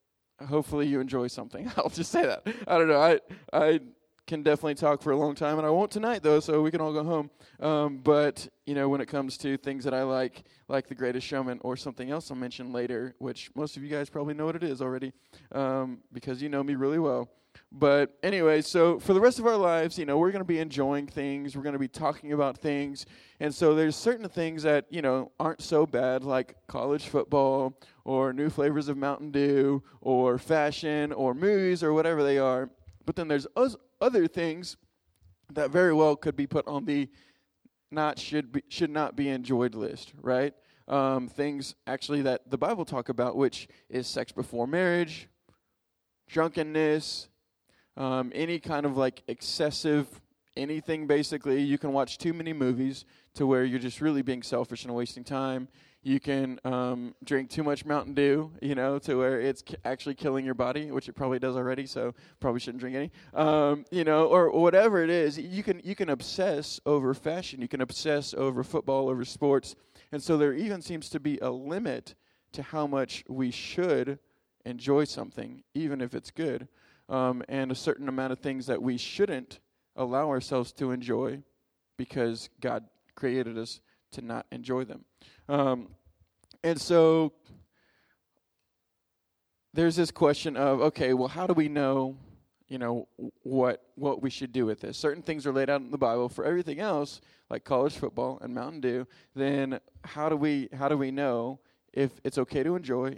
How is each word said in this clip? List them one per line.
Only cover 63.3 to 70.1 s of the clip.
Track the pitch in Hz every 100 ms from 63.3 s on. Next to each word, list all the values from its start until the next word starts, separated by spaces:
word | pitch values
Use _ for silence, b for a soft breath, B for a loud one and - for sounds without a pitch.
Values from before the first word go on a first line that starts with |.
Um, | - 156 151 143 147 -
you | 180
know, | 160 156 160
or | 180 170
whatever | 151 170 185 226 196
it | 165
is, | 175 151 147
you | 165 185
can, | 208 185
you | 165 202
can | 180
obsess | 135 - - 190 147 151 - -
over | 147 131
fashion. | 135 156 170 180 135
You | 120
can | 135
obsess | 127 - 160 147 139
over | - 135 123
football, | 131 160 - 135 135
over | 131
sports. | 123 - 143 139 - - b b b